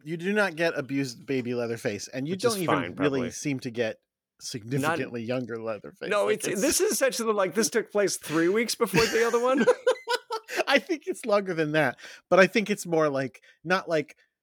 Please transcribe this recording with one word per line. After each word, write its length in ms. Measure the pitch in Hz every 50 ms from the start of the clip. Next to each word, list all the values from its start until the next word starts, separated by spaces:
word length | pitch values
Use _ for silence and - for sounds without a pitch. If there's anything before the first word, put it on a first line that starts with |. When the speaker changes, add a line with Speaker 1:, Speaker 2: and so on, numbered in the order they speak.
| 151
Speaker 1:
you 120 | 151 170
do 160 | 165 170 190 208
not 240 | 214 202 190 160
get 200 | 156 170 165 -
abused 480 | 147 135 120 135 139 139 127 120 - -
baby 280 | - 139 131 113 123 123
Leatherface, 540 | 120 120 117 117 113 - 120 101 98 - -
and 180 | - 131 131
you 60 | 156 190
Speaker 2:
Which 120 | 185 247
is 100 | 240 220
Speaker 1:
don't 80 | 190 175
even 120 | 139 107
Speaker 2:
fine, 80 | 90 85 87 87
Speaker 1:
really 240 | 92 - 143 135 131
Speaker 2:
probably. 100 | 120 120
Speaker 1:
seem 300 | - - - 151 139 127
to 100 | - 131
get 260 | 110 120 117 110 107 - _ _ _ _ _ _ _ _
Speaker 2:
Not 40 | -
Speaker 1:
significantly 800 | - - 127 110 117 135 139 135 156 170 160 131 - 120 120 113
younger 380 | 113 123 131 123 104 117 113 110
Leatherface. 460 | 113 110 101 - - - - - -
Speaker 2:
No, 180 | 208 208 202
Speaker 1:
Like, 100 | 208 214
Speaker 2:
it's, 120 | - - -
Speaker 1:
it's 120 | - 202
Speaker 2:
this 200 | 196 311 - -
is 120 | 359 440 330
essentially, 400 | - 277 254 - - 226 226 214
like, 220 | 208 190 185 -
this 160 | 214 214 214
took 220 | - 226 190 - -
place 240 | 208 202 175 -
three 320 | - - - 151 160 165 175
weeks 260 | 196 226 240 226 -
before 320 | - 233 - - 165 226
the 180 | 208 - 226 233
other 140 | - - 233
one. 240 | 240 254 262 294 233 440 - - - 494 494 - - - 480
Speaker 1:
<laughs> 500 | 480 - - 453 440 - - - - -
I 120 | - 277 285
think 240 | - - 330 285 -
it's 180 | 370 349 - -
longer 300 | 233 202 208 202 190 175
than 180 | 165 160 151 151
that, 260 | 156 147 123 110 - - - - - _ -
but 120 | 175 175
I 60 | 190 175
think 200 | - 233 202 208
it's 160 | 208 - -
more 240 | 175 165 160 156 151
like, 340 | 139 135 135 127 - - _ - - _ -
not 240 | 160 185 190 - -
like, 280 | 165 156 - - - _ _ _ _ _